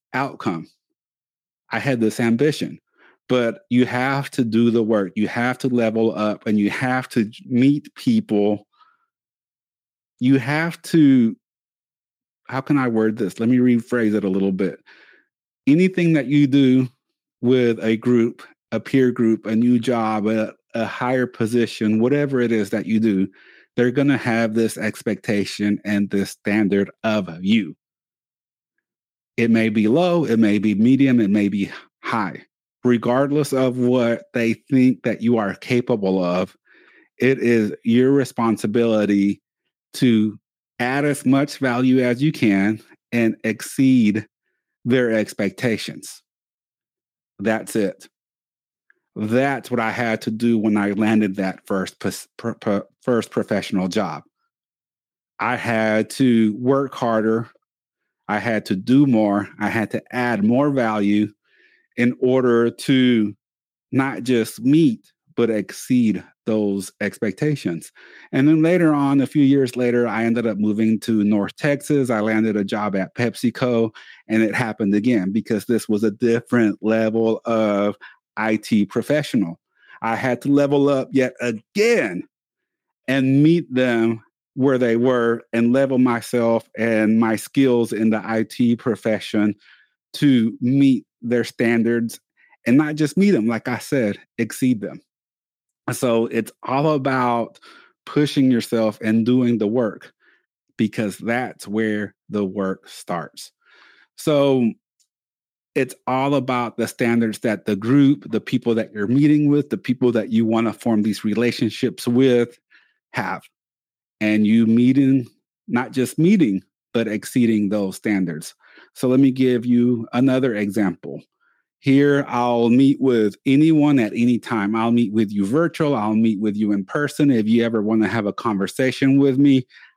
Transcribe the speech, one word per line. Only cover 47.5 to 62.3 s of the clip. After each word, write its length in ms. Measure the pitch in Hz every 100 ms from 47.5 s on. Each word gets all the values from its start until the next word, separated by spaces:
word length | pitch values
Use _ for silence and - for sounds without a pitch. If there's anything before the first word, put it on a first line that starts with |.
| 110 - 113
it. 320 | 95 - - _ _ _ _ _ _ _ _ _ _ -
That's 560 | 107 123 139 131 -
what 80 | 120
I 100 | 110
had 320 | 113 117 110
to 80 | -
do 280 | 110 120 113
when 180 | 107 104
I 140 | 101
landed 460 | 101 110 113 104 95
that 280 | 95 - -
first 340 | 98 90 -
pos-, 280 | 98 - - -
pro-, 160 | 117
pro-, 340 | 110 113 101 - _
first 300 | - 117 -
professional 560 | 120 - 101 - 98 92
job. 360 | 104 90 73 _ _ _ _ _ _ _ _ _ _ _ -
I 160 | 113 123
had 560 | 123 113 110 107 107
to 440 | - 131 117 110 107
work 360 | 123 139 135
harder. 560 | - 120 110 110 113 113 _ _ _ _ _ _ _ -
I 120 | 104
had 260 | 110 107 -
to 80 | 95
do 300 | 113 135 139
more. 440 | 113 104 101 98 -
I 100 | 104
had 220 | 110 104
to 120 | 120 -
add 320 | 123 123 107
more 260 | 107 123 147
value 580 | 135 113 107 101 104 104 _ _ _ _ _ _ -
in 180 | 120 -
order 500 | 123